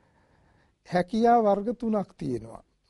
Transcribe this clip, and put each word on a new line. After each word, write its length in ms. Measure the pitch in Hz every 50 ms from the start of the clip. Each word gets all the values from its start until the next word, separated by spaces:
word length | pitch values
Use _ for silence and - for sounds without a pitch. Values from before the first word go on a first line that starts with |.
| _ _ _ _ _ _ _ _ _ _ _ _ _ _ _ _ _ -
හැකියා 480 | 170 180 175 180 - 220 233 233 240 240
වර්ග 280 | 220 202 202 202 202 233 233
තුනක් 380 | - 240 226 214 208 185 - -
තියෙනවා. 500 | - 165 139 120 110 110 117 110 - - _ _ _ _ _